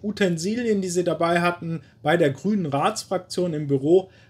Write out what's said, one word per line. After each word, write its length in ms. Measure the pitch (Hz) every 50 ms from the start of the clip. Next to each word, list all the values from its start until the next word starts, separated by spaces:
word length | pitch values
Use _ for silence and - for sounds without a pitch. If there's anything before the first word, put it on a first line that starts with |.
Utensilien, 800 | - 208 202 - 202 180 175 160 165 202 220 247 240 226 214 196
die 80 | 185 185
sie 140 | 170 180 175
dabei 380 | 175 160 156 170 170 175 170
hatten, 400 | 175 175 175 - 170 165 165 151 - - _ _ -
bei 140 | 147 165
der 140 | 170 165 143
grünen 360 | 135 - - 196 220 202 170
Ratsfraktion 880 | 143 135 139 160 208 208 - - - 196 180 - - - 185 180 175 156
im 140 | 151 151
Büro 420 | 139 139 131 131 151 175 190 185 - - - -